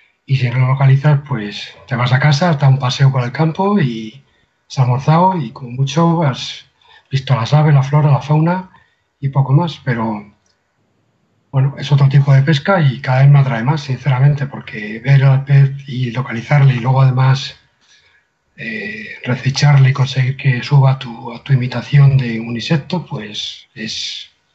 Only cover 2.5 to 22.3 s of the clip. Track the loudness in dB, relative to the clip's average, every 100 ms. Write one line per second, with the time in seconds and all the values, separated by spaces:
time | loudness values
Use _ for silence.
2.5 | 2 2 2 0 2 2 2 -4 -2 -2
3.5 | -2 0 0 -2 -4 -12 -18 _ _ _
4.5 | _ -10 -2 -2 -2 0 2 2 0 -6
5.5 | -12 -12 -6 -4 0 0 0 -2 -4 -10
6.5 | -16 _ _ _ _ _ -6 -2 -4 0
7.5 | 0 2 2 2 0 2 0 0 0 0
8.5 | -2 -8 _ _ _ _ _ -6 -2 0
9.5 | 0 0 -6 -6 -4 -4 -8 -12 _ _
10.5 | _ _ _ _ _ _ _ _ _ _
11.5 | -2 -2 -4 0 2 4 4 4 4 4
12.5 | 0 2 2 2 0 -2 4 6 6 4
13.5 | 0 -2 -4 -4 -6 -2 2 2 0 -4
14.5 | -10 -14 -12 -12 -6 2 4 4 2 2
15.5 | 4 4 0 -10 -6 -6 -6 -8 -8 -2
16.5 | 2 4 2 0 2 2 2 2 0 -2
17.5 | -16 _ _ _ _ _ _ _ _ _
18.5 | -16 -12 -10 -10 -12 -16 -12 -6 -4 -4
19.5 | 2 4 6 4 2 -2 -2 -2 -2 -2
20.5 | -2 0 2 2 0 -6 -14 -14 -10 -2
21.5 | -2 -2 -6 0 4 4 4 0